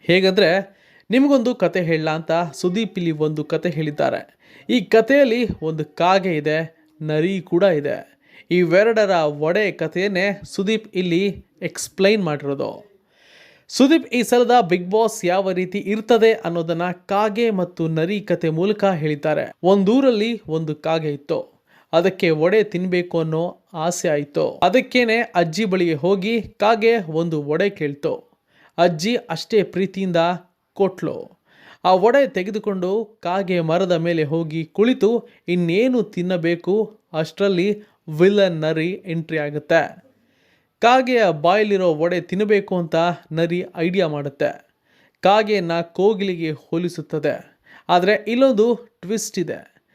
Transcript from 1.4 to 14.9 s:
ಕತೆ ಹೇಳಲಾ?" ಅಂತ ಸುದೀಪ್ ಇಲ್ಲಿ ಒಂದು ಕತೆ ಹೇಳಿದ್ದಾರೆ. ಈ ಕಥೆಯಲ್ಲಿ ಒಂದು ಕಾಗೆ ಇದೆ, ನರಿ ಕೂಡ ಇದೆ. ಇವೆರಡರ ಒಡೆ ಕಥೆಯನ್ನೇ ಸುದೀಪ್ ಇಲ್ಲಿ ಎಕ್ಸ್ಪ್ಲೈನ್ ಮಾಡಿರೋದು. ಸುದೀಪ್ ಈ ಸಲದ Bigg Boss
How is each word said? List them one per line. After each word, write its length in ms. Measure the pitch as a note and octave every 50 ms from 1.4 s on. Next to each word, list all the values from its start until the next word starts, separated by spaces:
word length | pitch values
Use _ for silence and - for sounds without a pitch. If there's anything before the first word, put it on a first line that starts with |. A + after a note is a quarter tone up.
| A3+ B3+ B3
ಕತೆ 260 | B3 F#3 F3 F3 F#3
ಹೇಳಲಾ?" 300 | F3 D#3+ E3 D#3 D#3 D#3+
ಅಂತ 200 | D#3 D#3+ D#3+ - D#3+ E3+ F3 D#3+ -
ಸುದೀಪ್ 440 | - - F3+ F3+ A3 A3+ G3 - F#3+
ಇಲ್ಲಿ 140 | F3 E3
ಒಂದು 320 | D#3 D3+ D#3 D3+ D#3 D3+ D3+
ಕತೆ 260 | - E3 D#3 - F3
ಹೇಳಿದ್ದಾರೆ. 680 | C#3+ D#3+ D#3 D3+ D3 - C#3+ C3 A#2+ - - - _ _ _ _ - - - -
ಈ 120 | A#3 B3
ಕಥೆಯಲ್ಲಿ 680 | F3 - - A3+ A3 A3+ C4+ C#4+ C#4 A#3+ A3 B3 A#3+ F#3+ E3+ -
ಒಂದು 240 | D#3 D#3+ D#3+ D#3 D3+
ಕಾಗೆ 520 | - - - E3+ F3 F#3+ G3 F3+ F#3+ E3 D3+
ಇದೆ, 500 | C#3+ D3+ D3+ D#3+ E3 D#3+ _ _ _ _ _ -
ನರಿ 400 | D3+ D#3 D3+ D#3 D#3+ F#3+ G3 F#3
ಕೂಡ 220 | - - - E3+ G3
ಇದೆ. 560 | G3 E3+ D3 C#3 - - - - - _ _ _ _ _ - - -
ಇವೆರಡರ 580 | E3+ F3+ F3+ D#3+ E3 F#3+ G#3+ A#3 A3+ A3 G#3 F#3+
ಒಡೆ 600 | F#3 E3+ D#3 D3+ D3 D3 D3+ D#3+ F3+ G#3 G#3+ F#3
ಕಥೆಯನ್ನೇ 720 | E3+ - E3 D#3+ - F3 F#3+ G#3 G3 F3 F#3+ G3+ F#3+ - -
ಸುದೀಪ್ 480 | - - - G3 G3+ A3 G#3+ A3 - -
ಇಲ್ಲಿ 500 | F#3 F#3 F3+ E3 F3+ G3 G3 E3 - - _ _ -
ಎಕ್ಸ್ಪ್ಲೈನ್ 600 | F#3 E3 - - - - _ - F#3+ G3 A3 G#3+ F#3
ಮಾಡಿರೋದು. 640 | D#3 D3 C3+ C#3+ C#3 C#3 C#3 B2 G#2+ - - - _ _ _ _ _ _ _ _ _ _ - - - _ _ _ -
ಸುದೀಪ್ 460 | - - C4 C#4 E4 E4 - - -
ಈ 100 | B3 A3
ಸಲದ 280 | - B3 B3 B3 A#3 A#3+ B3 G3+ D#3
Bigg 160 | F#3 F#3 F3
Boss 440 | F3+